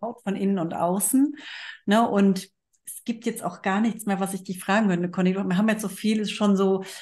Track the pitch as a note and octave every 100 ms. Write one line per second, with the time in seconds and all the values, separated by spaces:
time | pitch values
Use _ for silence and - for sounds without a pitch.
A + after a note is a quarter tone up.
0 | A3+ A#3+ - F#3+ G3 G3 E3 - E3+ F#3+
1 | - C4 D4 D4 - - - - - G#3+
2 | A#3 G3+ G3 F#3+ - _ _ _ - -
3 | - A3+ A#3 A3+ - - G3+ G3 A3+ -
4 | - F#3+ F#3 F#3 - F#3 - G3+ G#3+ F3
5 | F3 F#3 F#3 F#3+ G3 F3+ A3 A3 G#3+ -
6 | G#3+ A3 G#3 - G#3 F#3+ G3 F#3+ F#3+ -